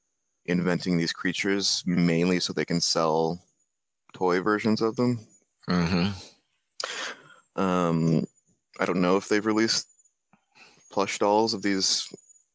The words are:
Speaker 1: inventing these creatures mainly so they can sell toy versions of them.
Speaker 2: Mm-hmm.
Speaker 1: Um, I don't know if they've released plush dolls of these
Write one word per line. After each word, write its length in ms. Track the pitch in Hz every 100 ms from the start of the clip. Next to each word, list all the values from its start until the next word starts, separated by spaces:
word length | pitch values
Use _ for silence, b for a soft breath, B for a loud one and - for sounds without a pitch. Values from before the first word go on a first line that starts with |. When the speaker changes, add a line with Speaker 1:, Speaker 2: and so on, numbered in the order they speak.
| _ _ _ _ -
Speaker 1:
inventing 500 | 90 87 85 92 87
these 140 | 82
creatures 720 | - 92 85 98 98 92 - 92
mainly 540 | 87 87 82 90 90
so 140 | -
they 100 | -
can 160 | 76 85
sell 640 | - 85 80 80 80 87 - _ _ _ _ _ _
toy 260 | - 92 90
versions 400 | 92 107 110 107
of 140 | 113 120
them. 240 | 123 117 - _ _ _ -
Speaker 2:
Mm-hmm. 420 | 90 85 92 95 92 B B _ _ _ _ B B B B B B B -
Speaker 1:
Um, 640 | 95 90 85 82 82 82 - _ _ _ _ -
I 60 | 95
don't 160 | 90
know 160 | 90 98
if 100 | -
they've 180 | 104 110
released 420 | 107 113 - - _ _ _ _ _ _ B B B _
plush 260 | - 98 -
dolls 340 | 104 107 113
of 80 | 110
these 440 | 101 98 92 - - - _ _ _